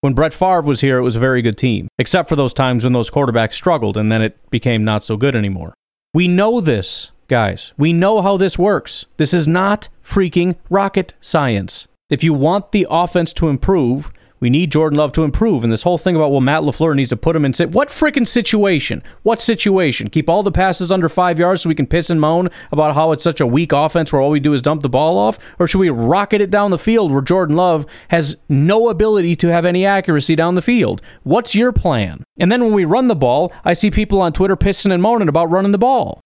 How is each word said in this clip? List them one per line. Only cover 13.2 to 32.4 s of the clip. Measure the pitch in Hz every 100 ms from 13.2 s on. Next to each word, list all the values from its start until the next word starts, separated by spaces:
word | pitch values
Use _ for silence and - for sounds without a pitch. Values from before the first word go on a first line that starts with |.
| 165
to | - 165
improve, | 139 - 190 123 131 147 - _ _
we | 120
need | 135 180
Jordan | 151 156 147
Love | 151
to | -
improve. | 156 139 226 156
And | 113
this | 113
whole | 175 175
thing | 190 170
about, | 151
well, | 139
Matt | 131 156
LaFleur | 147 131 160
needs | 139 127
to | 117
put | - 160
him | 143
in |
sit-, | 127 165
what | 180 294
frickin' | - 302 294 240
situation? | 247 220 214 202 165 - 104 - -
What | - 226
situation? | - 226 208 190 165 120 104
Keep | 165 147
all | 220
the | 196
passes | 175 190 180 175
under | 190 165
five | - 180 165
yards | 175 185
so | 170
we |
can | 151 135
piss | 170 156
and | 165
moan | 151 165 180 - -
about | 147 151
how | 143 160
it's | 151
such | 170 160
a | 131
weak | 127 170
offense | 143 156 170 160
where | 143
all | 139
we | 151
do | 143
is | 143
dump | 143 156
the | 143
ball | 127 156 185
off? | 214 214 - -
Or | 175
should | 190
we | 185
rocket | 120 117 175 202 208
it | 196
down | 202 202
the | 175
field | - 226 190
where | 139
Jordan | 139 185 170 151
Love | 180 160 143 - -
has | 170 147 - _
no | 135 156 214 233
ability | 180 220 214 170 170
to | 170
have | 170 170
any | 180 196
accuracy | 196 185 151 139 156
down | 165
the | 180
field? | 170 240 127 95 - -
What's | - 185 233 196
your | 240
plan? | - 185 131 95 80 -
And | -